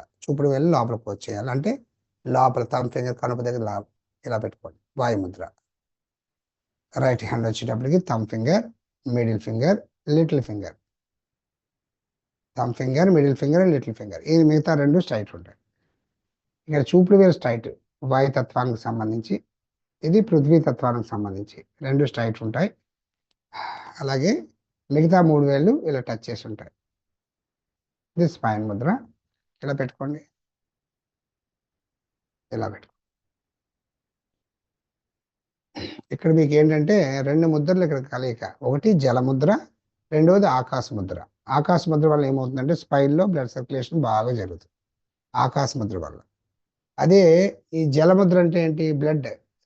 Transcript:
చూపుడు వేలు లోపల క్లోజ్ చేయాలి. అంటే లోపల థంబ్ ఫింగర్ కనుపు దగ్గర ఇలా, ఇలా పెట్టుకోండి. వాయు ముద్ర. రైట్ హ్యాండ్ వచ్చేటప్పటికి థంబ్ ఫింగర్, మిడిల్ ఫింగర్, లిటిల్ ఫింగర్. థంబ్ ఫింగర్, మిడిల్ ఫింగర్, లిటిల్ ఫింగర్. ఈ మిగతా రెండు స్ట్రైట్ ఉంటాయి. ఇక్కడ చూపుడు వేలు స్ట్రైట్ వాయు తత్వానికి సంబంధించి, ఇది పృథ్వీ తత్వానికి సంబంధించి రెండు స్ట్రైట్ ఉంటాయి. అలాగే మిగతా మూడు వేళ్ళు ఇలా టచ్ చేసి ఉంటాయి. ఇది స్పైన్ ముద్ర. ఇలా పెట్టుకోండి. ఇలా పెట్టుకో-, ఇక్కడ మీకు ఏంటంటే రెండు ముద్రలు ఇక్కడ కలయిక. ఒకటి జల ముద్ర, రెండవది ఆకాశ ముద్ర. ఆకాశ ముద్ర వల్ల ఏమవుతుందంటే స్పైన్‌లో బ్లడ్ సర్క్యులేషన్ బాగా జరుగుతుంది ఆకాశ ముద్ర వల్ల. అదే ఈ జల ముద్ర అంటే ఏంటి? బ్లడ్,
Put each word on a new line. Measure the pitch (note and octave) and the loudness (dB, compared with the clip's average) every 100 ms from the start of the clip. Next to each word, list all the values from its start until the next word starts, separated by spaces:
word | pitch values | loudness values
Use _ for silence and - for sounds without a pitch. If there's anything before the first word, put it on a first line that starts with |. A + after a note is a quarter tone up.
| - _ | -20 _
చూపుడు | - C#3 C#3+ | -8 -2 0
వేలు | C3+ E3 | 0 2
లోపల | D3+ A2+ A2+ | 2 0 -6
క్లోజ్ | A2 G2 | -10 -12
చేయాలి. | - G#2 C3 | -10 -8 -6
అంటే | B2+ G3+ C#4 _ _ _ _ | -4 -4 -6 _ _ _ _
లోపల | B2+ B2+ C3 B2 | -4 2 2 0
థంబ్ | A#2 B2+ B2 | -4 -4 -4
ఫింగర్ | - B2 A#2 | -6 -6 -6
కనుపు | B2 A#2+ | -6 -4
దగ్గర | A#2+ A#2+ | -4 -6
ఇలా, | G#2+ G2+ G2+ _ _ _ | -6 -8 -12 _ _ _
ఇలా | C3 A2+ | -8 -6
పెట్టుకోండి. | G#2+ - - - _ - | -6 -12 -20 -20 _ -6
వాయు | A#2+ G#2+ | -2 -2
ముద్ర. | F#2 F#2 D#2+ _ _ _ _ _ _ _ _ _ _ _ _ _ _ | -6 -10 -16 _ _ _ _ _ _ _ _ _ _ _ _ _ _
రైట్ | - C3 A#2+ | -2 0 0
హ్యాండ్ | G#2+ A#2+ A2+ | -4 -4 -4
వచ్చేటప్పటికి | A2 A#2 A2+ B2+ F3+ F3+ | -6 -6 -6 -2 -2 -2
థంబ్ | A2+ G#2+ | -4 -4
ఫింగర్, | A2+ A#2 G3+ A#3 - _ _ C3 | -4 0 0 -2 -12 _ _ -6
మిడిల్ | A#2+ A2+ A2 | -2 -2 -4
ఫింగర్, | A2+ A2+ D3 G#3 - _ - | -6 -2 0 0 -4 _ -2
లిటిల్ | D3+ D#3+ D3 | 0 2 0
ఫింగర్. | A#2+ G#2 F2 - _ _ _ _ _ _ _ _ _ _ _ _ _ _ _ _ _ - | -4 -8 -12 -16 _ _ _ _ _ _ _ _ _ _ _ _ _ _ _ _ _ -8
థంబ్ | B2 A#2 | -6 -4
ఫింగర్, | C3 C3+ F#3 | -2 2 4
మిడిల్ | E3+ C#3+ B2+ | 4 4 2
ఫింగర్, | C#3+ E3 F#3 | 0 2 4
లిటిల్ | C#3+ A#2 G#2+ | 2 -2 -10
ఫింగర్. | G#2+ F2 | -12 -12
ఈ | - E3 | 0 4
మిగతా | D#3 D3+ D#3 | 6 4 2
రెండు | D3+ C#3+ E3+ | 2 2 2
స్ట్రైట్ | - A#2 G2+ | 0 -4 -6
ఉంటాయి. | E2+ F2 - _ _ _ _ _ _ _ _ _ _ - | -12 -20 -20 _ _ _ _ _ _ _ _ _ _ -4
ఇక్కడ | D3 C3 | -2 2
చూపుడు | F3 F3+ G3 | 4 6 8
వేలు | F#3+ | 6
స్ట్రైట్ | - B2+ A#2 - - _ _ | 4 0 -4 -6 -14 _ _
వాయు | C3 C3 C#3 | -2 0 2
తత్వానికి | C3+ C3 - B2 A2 | 0 -4 -2 -4 -4
సంబంధించి, | A#2+ A#2 A2 A2+ - G3 - _ _ _ _ _ | -6 -6 -4 -6 -6 -8 -8 _ _ _ _ _
ఇది | D#3 G3+ | 0 2
పృథ్వీ | G#3+ D#3+ C#3 E3 | 4 2 4 4
తత్వానికి | D3 A#2+ B2 A#2+ G#2+ | 4 0 -2 -2 -6
సంబంధించి | G#2 G#2 G2 G#2 - - - | -8 -8 -10 -14 -18 -20 -12
రెండు | C#3 C#3 C3+ | -2 0 0
స్ట్రైట్ | B2 A2+ A2 | -2 -6 -4
ఉంటాయి. | A2+ A#2+ G3+ - _ _ _ _ _ _ _ - - - - - | -6 -2 -4 -4 _ _ _ _ _ _ _ -14 -12 -14 -18 -10
అలాగే | C#3 C3+ E3 D#4 - _ _ _ - | -6 -2 0 -2 -6 _ _ _ -4
మిగతా | C#3+ E3 F3+ | 2 4 6
మూడు | E3 D3+ C#3+ | 6 4 4
వేళ్ళు | C#3 F3+ D4 E3 | 2 2 0 -2
ఇలా | C3+ | -6
టచ్ | A#2+ A2+ | -6 -10
చేసి | - A2+ A#2+ | -10 -12 -12
ఉంటాయి. | G#2 - _ _ _ _ _ _ _ _ _ _ _ _ _ _ E3+ | -16 -18 _ _ _ _ _ _ _ _ _ _ _ _ _ _ -2
ఇది | E3+ | -2
స్పైన్ | - A2+ G#2+ G#2+ | -2 -4 -4 -6
ముద్ర. | G2+ C3+ B3 - _ _ _ _ _ | -6 -4 -4 -6 _ _ _ _ _
ఇలా | C#3 | -8
పెట్టుకోండి. | C#3 B2+ - C#3 D3+ - _ _ _ _ _ _ _ _ _ _ _ _ _ _ _ _ _ _ _ _ _ _ | -6 -8 -8 -10 -10 -14 _ _ _ _ _ _ _ _ _ _ _ _ _ _ _ _ _ _ _ _ _ _
ఇలా | A2 G2+ | -8 -8
పెట్టుకో-, | G2 - _ _ _ _ _ _ _ _ _ _ _ _ _ _ _ _ _ _ _ _ _ _ _ _ _ _ _ _ - - - - | -10 -20 _ _ _ _ _ _ _ _ _ _ _ _ _ _ _ _ _ _ _ _ _ _ _ _ _ _ _ _ -14 -14 -14 -14
ఇక్కడ | C#3+ E3 | -4 2
మీకు | D#3+ D3 | 2 4
ఏంటంటే | D3+ D3+ D#3 D3+ G#3 C#3+ C3+ | 4 4 2 2 2 0 -2
రెండు | C#3 D#3 E3 | -2 0 2
ముద్రలు | D3+ D3 F#3 | 0 0 0
ఇక్కడ | E3+ C#3 B2 | 0 -2 -6
కలయిక. | B2+ B2+ A2+ - - | -8 -6 -8 -10 -8
ఒకటి | B2+ C#3+ A3 | -4 0 2
జల | F3+ C3+ B2 | 2 2 2
ముద్ర, | B2+ C3+ D#3 G#3+ - _ _ _ _ | 0 0 2 0 -4 _ _ _ _
రెండవది | D#3 D#3+ G3 F#3+ | 2 4 4 4
ఆకాశ | C3 B2 C3+ - | 0 -2 -6 -6
ముద్ర. | G#2+ F#2 F2 - _ - | -8 -8 -10 -16 _ -4
ఆకాశ | C3+ D3 F3 E3 | 0 2 2 2
ముద్ర | D3+ D#3 | 2 2
వల్ల | D3 C#3 | 2 0
ఏమవుతుందంటే | C3+ B2+ C3 C3+ | -2 -4 -4 -2
స్పైన్‌లో | D3 - C#3 C#3 D3+ G3+ | -4 -2 2 2 2 0
బ్లడ్ | D#3+ B2 | -2 -4
సర్క్యులేషన్ | - B2 C3+ B2 E3 | -8 -8 -8 -4 -2
బాగా | B2 G#2+ A#2 | 0 0 0
జరుగుతుంది | A#2+ F#2 E2+ _ _ _ _ _ _ _ | -4 -6 -12 _ _ _ _ _ _ _
ఆకాశ | A#2+ B2 D3+ C3 C3+ | -4 -2 -2 -4 -4
ముద్ర | G#2+ F#2+ | -8 -8
వల్ల. | D2+ - _ _ _ _ _ _ _ - | -10 -14 _ _ _ _ _ _ _ -2
అదే | D3 G3 F3 E3 G3 - _ | 4 6 8 6 4 -2 _
ఈ | D#3+ D#3 | -4 0
జల | C#3+ D#3+ | 4 4
ముద్ర | F#3+ F#3 F3+ | 6 4 4
అంటే | F3 F3 | 2 2
ఏంటి? | E3 D#3 D#3+ | -2 -2 -2
బ్లడ్, | D3 D3+ D3+ B2 - _ _ | -2 -2 -2 -4 -12 _ _